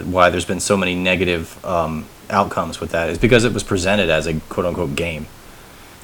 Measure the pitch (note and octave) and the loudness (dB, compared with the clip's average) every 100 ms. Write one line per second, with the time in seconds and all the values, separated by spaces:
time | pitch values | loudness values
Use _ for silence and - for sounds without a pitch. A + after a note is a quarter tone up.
0 | F2 F2+ F2+ F2+ F2 F#2 - G2+ F2+ F2+ | -2 4 6 4 -2 -4 0 0 2 0
1 | F#2 F2+ F#2 E2+ E2 - - F2 D#2+ D#2+ | 0 2 2 0 -4 -10 -4 -2 -2 -4
2 | C#2+ - - G2+ G2 - E2 D2+ G2+ E2+ | -10 -16 -4 0 0 -2 -6 -6 -4 -2
3 | E2 F2 A2+ A#2+ A#2 F#2+ - G2 F2+ G#2 | -2 0 4 4 4 0 -2 -2 0 2
4 | F2 D#2+ D#2 D#2+ - - F2 E2+ E2 D2 | 2 2 0 -4 -4 -4 -2 -2 -4 -4
5 | E2+ D#2+ D#2 - - - - - - - | -4 -6 -12 -16 -20 -20 -20 -20 -20 -10